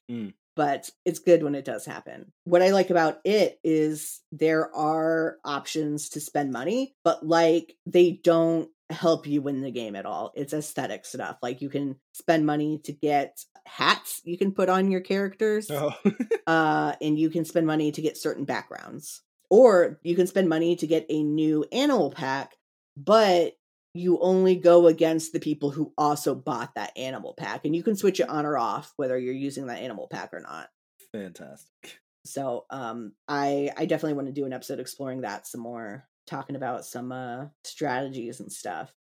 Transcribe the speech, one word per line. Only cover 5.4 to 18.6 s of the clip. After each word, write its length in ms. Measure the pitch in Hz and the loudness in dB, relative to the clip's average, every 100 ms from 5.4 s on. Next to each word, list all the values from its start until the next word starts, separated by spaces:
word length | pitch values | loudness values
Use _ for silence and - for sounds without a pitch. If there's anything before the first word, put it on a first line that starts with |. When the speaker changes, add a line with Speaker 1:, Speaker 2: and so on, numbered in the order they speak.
| - | -6
Speaker 2:
options 640 | 139 - 156 151 147 - | -6 -4 -4 -4 -6 -8
to 100 | 156 | -10
spend 320 | - 151 143 | -6 -4 -4
money, 420 | 120 143 233 269 _ | -4 -2 -2 -4 _
but, 220 | 170 160 156 | 0 0 2
like, 480 | 165 165 170 165 _ - | 4 6 4 0 _ 0
they 340 | 175 180 - | 6 6 4
don't 460 | - 165 165 165 - _ - | 4 4 4 2 -2 _ -14
help 360 | 156 170 160 151 | -2 2 2 0
you 140 | 147 | -2
win 220 | 139 135 | -2 -4
the 80 | 135 | -4
game 260 | 120 113 101 | -6 -8 -8
at 80 | |
all. 260 | 98 87 110 | -8 -8 -8
It's 180 | - 143 | -8 -6
aesthetic 540 | 156 147 - 123 101 - | -6 -6 -6 -6 -8 -12
stuff. 320 | 127 92 - | -10 -10 -8
Like, 220 | 123 131 | -8 -8
you 80 | 139 | -6
can 260 | 139 143 135 _ | -6 -6 -8 _
spend 320 | - - 165 | -6 0 2
money 360 | 151 147 151 151 | 2 0 -2 -4
to 80 | - | -8
get 500 | 147 151 143 139 - - - | -4 0 0 0 -8 -20 -20
hats 560 | - - 139 220 - - | -14 0 2 2 -2 -12
you 120 | - 175 | -8 -2
can 160 | 196 | -2
put 160 | 196 190 | 0 2
on 220 | 185 190 | 2 2
your 100 | 185 | 0
characters. 680 | 190 190 196 196 220 214 214 | -2 -2 -4 -2 -2 -2 -2
Speaker 1:
Oh. 240 | 147 147 - | -4 -4 -2
<laughs> 80 | 208 208 233 - - | -2 -2 -2 -4 2
Speaker 2:
Uh, 500 | 165 156 151 151 - | 2 4 2 0 -2
and 180 | 151 151 | -2 0
you 120 | 160 | 0
can 160 | 170 160 | 0 -2
spend 200 | 175 160 | 0 2
money 240 | 156 151 | 2 0
to 100 | 143 | -2
get 160 | 156 - | -4 -4
certain 260 | 160 117 | -6 -4
backgrounds. 760 | 139 120 | -4 -6